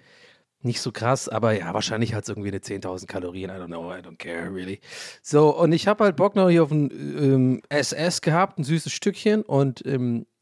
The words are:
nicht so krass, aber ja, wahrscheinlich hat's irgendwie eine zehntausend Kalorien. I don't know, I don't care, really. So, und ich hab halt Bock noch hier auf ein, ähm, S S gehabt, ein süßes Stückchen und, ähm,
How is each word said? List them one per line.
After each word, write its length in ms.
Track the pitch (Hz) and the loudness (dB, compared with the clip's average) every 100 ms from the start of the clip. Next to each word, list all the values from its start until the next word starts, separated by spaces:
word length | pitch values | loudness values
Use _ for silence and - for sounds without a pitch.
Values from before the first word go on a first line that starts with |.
| _ _ - _ _ _ | _ _ -20 _ _ _
nicht 180 | 123 120 | -4 -4
so 140 | 135 | -6
krass, 340 | - 117 131 - | -4 -2 -2 -2
aber 320 | 110 113 104 | 0 0 0
ja, 140 | 85 | -2
wahrscheinlich 400 | 101 - 110 113 | -4 -4 -2 -2
hat's 160 | 107 - | -4 -6
irgendwie 180 | 104 101 | -8 -8
eine 140 | 98 | -8
zehntausend 500 | - 98 92 92 95 | -8 -8 -8 -10 -8
Kalorien. 380 | 95 87 92 95 | -10 -8 -8 -10
I 60 | 95 | -10
don't 100 | 87 | -12
know, 260 | 85 85 | -10 -10
I 60 | 90 | -12
don't 180 | 87 85 | -16 -16
care, 380 | 87 85 87 | -12 -10 -8
really. 260 | 92 92 101 - - - - | -10 -10 -12 -14 -18 -18 -16
So, 320 | - 147 151 | 2 6 6
und 200 | 151 170 | 6 4
ich 160 | 165 196 | 4 2
hab 100 | 214 | 4
halt 160 | 208 156 | 2 4
Bock 220 | 196 202 | 2 4
noch 120 | 185 | 6
hier 140 | 170 | 6
auf 80 | 151 | 4
ein, 180 | 151 143 | 2 0
ähm, 720 | - 143 139 139 135 127 127 - | -2 -8 0 4 6 4 2 -2
S 240 | 147 127 | -2 -2
S 300 | 147 170 - | -2 -2 0
gehabt, 380 | - 165 196 - | 0 2 0 -2
ein 40 | |
süßes 300 | 135 160 - | -2 -2 -2
Stückchen 480 | - 208 - 214 214 | -4 -2 0 0 0
und, 420 | - 139 139 120 - | 2 2 0 -2 -4
ähm, 400 | 135 123 117 - _ | -2 0 -2 -6 _